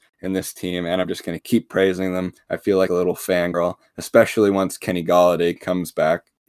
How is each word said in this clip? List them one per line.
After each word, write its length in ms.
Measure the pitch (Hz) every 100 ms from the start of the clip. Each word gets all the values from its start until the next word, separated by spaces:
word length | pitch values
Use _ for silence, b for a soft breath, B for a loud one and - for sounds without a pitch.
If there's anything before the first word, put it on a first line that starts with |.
| _ _
in 120 | 92
this 200 | 95 87
team, 320 | - 90 90 87
and 160 | 92
I'm 60 | 90
just 160 | 90
gonna 160 | - 85
keep 300 | - 117 -
praising 440 | 92 95 92 92
them. 200 | 90 92 - _
I 60 | 82
feel 200 | - 98
like 140 | 95
a 40 | 90
little 200 | 90 87
fangirl, 640 | - 92 87 87 87 - _ -
especially 540 | - 117 110 - 101
once 260 | 98 92 -
Kenny 260 | - 90
Golladay 560 | 82 90 90 85 85 87
comes 320 | - 92 85
back. 340 | - 78 87 - _